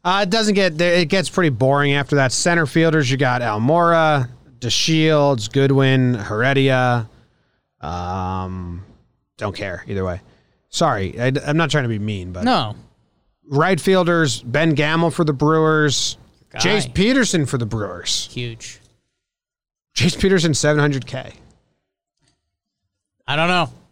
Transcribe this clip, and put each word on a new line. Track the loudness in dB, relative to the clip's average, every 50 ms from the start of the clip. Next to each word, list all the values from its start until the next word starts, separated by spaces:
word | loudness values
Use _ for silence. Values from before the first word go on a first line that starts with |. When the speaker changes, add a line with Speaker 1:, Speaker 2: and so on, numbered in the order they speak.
| -2
Speaker 1:
Uh, | 0 0 0 0
it | 0
doesn't | 0 0 0 2 2
get | 2 2 0 0
there. | 0 0 2 2
It | 2 2 2
gets | 0 -2 -2 0
pretty | 0 0 2 2
boring | 2 2 2 2 4 2 2 2 0
after | 0 0 0 2
that. | 2 2 2
Center | 0 0 0 2 2 2 0
fielders, | 0 2 2 2 4 2 2 2 2
you | 0
got | 0 2 0 0 0
Almora, | -2 -2 -2 0 2 2 4 4 4 4 4 4 4 4 2 2 0 -4 -8 -20 -20 -20 -18 _
DeShields, | -6 -4 -2 -2 0 2 2 2 4 4 4 4 4 2 2 0 -4 -4
Goodwin, | 0 0 2 4 4 4 4 4 4 4 2 2 0
Heredia. | -2 -4 -6 -4 -2 0 2 2 2 2 2 2 2 2 2 0 0 -4 -8 -16 _ _ _ _ _ _ _ _ _ _ _ _ _
Um, | -10 -10 -8 -8 -8 -6 -6 -6 -6 -6 -6 -6 -6 -8 -8 -10 -10 -10 -12 -12 -14 -18 -20 _ _ _ _ _ _ _ _
don't | -10 -10 -8 -8
care | -8 -10 -10 -10 -12 -12
either | -8 -6 -6 -4
way. | -6 -6 -8 _ _ _ _ _ _ _ _ _ _
Sorry, | -4 -2 0 0 0 -2 -4 -6 -6 -4
I, | -2 -2 -2 -2 -2
I'm | -2 0
not | 0 0 0
trying | 0 -2 -2
to | -2
be | -4 -4
mean, | -4 -6 -6 -6 -8 -10
but | -10 -4 -2
Speaker 2:
No. | 0 0 0 -2 -4 -10 -14 -18 _ _ _ _ _ _ _ _ _ _ _ _ -4
Speaker 1:
right | 0 0 2 2 0 0
fielders, | 2 2 2 2 2 2 2 2 2 0 -2 -6 -8
Ben | -4 -2 0 0 2 2
Gamel | 2 2 2 2 2 0 0
for | 0 0 0
the | 0 0
Brewers, | 0 0 2 2 2 2 2 2 2 2 2 0 -2 -4 -6 -8 -10 -20 _ _ _ _ _
Speaker 2:
Guy. | -8 -4
Speaker 1:
Jace | -2 0 0 0 -2 -2 0
Peterson | 0 2 2 2 2 2 2 0 -2 -2
for | -2 -2
the | -4 -4
Brewers. | -4 -4 -6 -6 -6 -8 -8 -6 -6 -6 -6 -6 -8
Speaker 2:
Huge. | -10 -10 -10 -10 -12 -16 -18 -20 -20 -20 _ _ _ _ _ _ _ _ _ _ _ _ _ _ _ _ _ _ _ _ _ _ _
Speaker 1:
Jace | -2 0 0 0 0
Peterson, | 2 2 2 2 2 0 0
seven | 0 0 2 2 2
hundred | 2 0 0 -4 -6
K. | -10 -12 -14 -14 -16 -20 -20 -20 _ _ _ _ _ _ _ _ _ _ _ _ _ _ _ _ _ _ _ _ _ _ _ _ _ _ _ _ _ _ _ _ _ _ _ _
Speaker 2:
I | -4 -2
don't | 0 0 2
know. | 2 0 0 -2 -6 -20 _ _